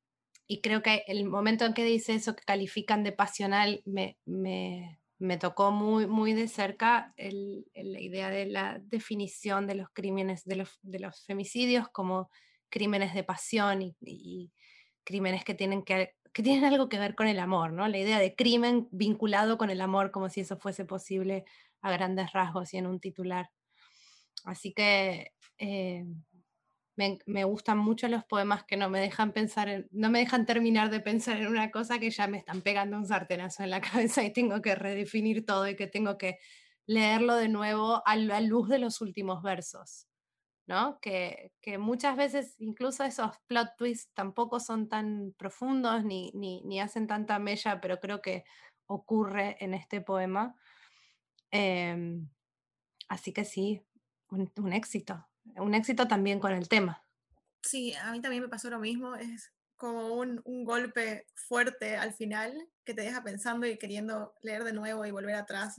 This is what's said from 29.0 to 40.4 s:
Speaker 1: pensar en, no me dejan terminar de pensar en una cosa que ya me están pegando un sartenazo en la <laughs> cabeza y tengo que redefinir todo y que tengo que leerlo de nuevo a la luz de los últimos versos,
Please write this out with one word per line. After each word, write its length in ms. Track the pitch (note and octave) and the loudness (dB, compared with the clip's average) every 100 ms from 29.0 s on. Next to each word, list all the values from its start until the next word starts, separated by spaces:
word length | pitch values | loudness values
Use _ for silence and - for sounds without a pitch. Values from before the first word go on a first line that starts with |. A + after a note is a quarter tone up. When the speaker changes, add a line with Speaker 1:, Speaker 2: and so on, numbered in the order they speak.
| G3 G#3 G#3+ | 0 0 0
Speaker 1:
pensar 380 | G#3+ G#3+ G#3+ G3+ | 2 0 0 -2
en, 180 | G3 - | -2 -6
no 180 | G3 A3 | 0 4
me 100 | A#3 | 4
dejan 260 | A#3+ B3+ A3+ | 6 4 4
terminar 440 | A#3 A#3 A3 G#3+ | 4 6 6 4
de 100 | G#3+ | 2
pensar 380 | G#3 A3 A#3 G#3+ | 0 0 0 -2
en 100 | G#3+ | 0
una 240 | A3+ A3 | 0 0
cosa 280 | A3 A#3 A#3+ | -2 -2 0
que 100 | A3+ | 0
ya 180 | A3 G3+ | 0 0
me 120 | G3+ | -2
están 220 | - F#3 | -6 -4
pegando 360 | G3+ G3+ G3+ G#3 | 0 2 0 -2
un 80 | G3+ | 0
sartenazo 580 | G3 F3 F3 F#3 - | 0 0 -4 -4 -6
en 60 | F#3+ | -4
la 120 | F#3+ | -4
<laughs> 0 | |
cabeza 420 | - A#3 A#3 C4+ | 0 2 4 2
y 100 | G#3 | 2
tengo 280 | A3+ A#3+ G3+ | 2 2 2
que 140 | G#3+ F#3+ | 0 0
redefinir 680 | G3 G3+ G3+ A3 A3 A3 A3 | 0 -4 -2 0 2 0 2
todo 220 | G3 G3 | 2 2
y 80 | G3+ | -2
que 120 | G3 | -6
tengo 300 | G3+ G#3 G3+ | 0 0 0
que 220 | F#3 F#3 - - _ _ - | -4 -6 -14 -20 _ _ -2
leerlo 500 | A3 G#3+ A3 A#3+ A#3 | 2 4 4 4 4
de 140 | A3 | 4
nuevo 520 | G#3 G#3+ G#3+ A3 A#3 - | 2 0 0 2 2 4
a 100 | G#3+ | 4
la 260 | G#3+ G3+ | 4 2
luz 280 | A3 A#3 G3+ | 4 2 4
de 100 | C4+ | 2
los 220 | A#3+ - | 2 -4
últimos 420 | G#3+ F#3+ F#3+ F#3 | -6 -4 -4 -2
versos, 640 | G3 F#3 - - - - - _ _ _ | -2 -4 -6 -14 -18 -20 -20 _ _ _